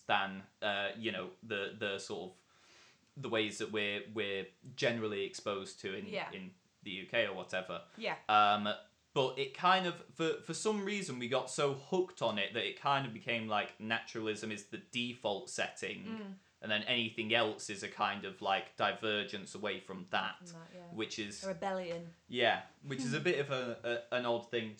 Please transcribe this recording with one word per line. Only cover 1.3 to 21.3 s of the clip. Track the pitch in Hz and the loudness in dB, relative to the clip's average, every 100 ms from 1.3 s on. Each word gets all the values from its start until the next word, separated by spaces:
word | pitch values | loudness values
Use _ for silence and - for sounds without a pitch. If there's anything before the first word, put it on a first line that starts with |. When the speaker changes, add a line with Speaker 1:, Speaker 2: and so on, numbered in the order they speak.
| - | -8
Speaker 1:
the, | 113 101 98 110 | -4 -2 -2 -2
the | 104 98 | -2 -2
sort | - 104 185 | -4 -6 -8
of, | - _ _ - - - _ _ 139 | -12 _ _ -20 -20 -20 _ _ -8
the | 123 | 0
ways | 110 107 - | 2 2 0
that | 104 | -2
we're, | 107 101 101 110 | 0 0 -2 -4
we're | 107 101 98 95 _ 127 - | -2 -2 -2 -4 _ -14 0
generally | 127 117 107 98 98 | 0 2 -2 -2 -4
exposed | - 107 98 98 - | -4 -4 -4 -4 -8
to | 95 98 | -6 -6
in, | 98 | -6
Speaker 2:
Yeah. | 196 - | -6 -6
Speaker 1:
in | 95 92 - _ _ | -8 -12 -16 _ _
the | 104 | -10
U | 95 87 | -8 -2
K | 117 104 | 2 2
or | |
whatever. | 92 - 92 92 85 - - | 0 -4 -4 -2 -6 -8 -8
Speaker 2:
Yeah. | 208 156 - | -6 -4 6
Speaker 1:
Um, | 107 104 104 104 - - _ _ | 10 10 8 2 -2 -8 _ _
but | 147 131 135 | 2 2 2
it | 135 - | -4 4
kind | 180 190 175 | 6 6 4
of, | 165 - - | -4 -8 0
for, | 160 151 | 0 0
for | - | -4
some | 160 214 208 196 | -2 0 2 0
reason, | 202 156 127 | -2 -2 -4
we | 120 | 2
got | 127 - | 2 2
so | - 143 | 2 2
hooked | 135 - 185 180 - | 2 0 2 2 2
on | 117 104 | 0 2
it | 98 | 0
that | 113 101 | 0 -2
it | - | 0
kind | 143 135 127 | 2 2 2
of | |
became | 110 123 117 110 | -6 -2 -2 2
like | 104 - - | 0 0 -4
naturalism | 110 113 - 117 110 104 110 | -2 -2 -2 -4 -2 -2 -4
is | 101 - | -6 -8
the | 101 - | -12 -6
default | 123 120 117 110 95 - | -4 -4 -2 -2 -2 -4
setting. | - 90 - 95 110 | -4 -4 -4 -6 -6
Speaker 2:
Mm. | 202 220 196 190 _ - | -8 -10 -10 -14 _ -10
Speaker 1:
And | 107 | -2
then | 107 | -2
anything | 110 120 113 117 107 117 | 2 0 0 -2 2 4
else | 107 101 - | 4 0 -6
is | 95 | -6
a | 101 | -6
kind | - 101 98 95 | 0 0 0 -6
of, | 92 | -2
like, | 98 95 - - | 2 2 0 0
divergence | 104 95 110 104 92 101 90 | 0 2 0 0 0 -6 -8
away | 95 104 92 | -4 -2 -4
from | - 95 90 | -6 -10 -2
that, | 101 95 - | -2 -2 -6
Speaker 2:
From | 175 | -14
that, | 165 - | -16 -16
yeah. | - - | -18 -10
Speaker 1:
which | 110 107 - | -6 -4 -4
is | 104 | -6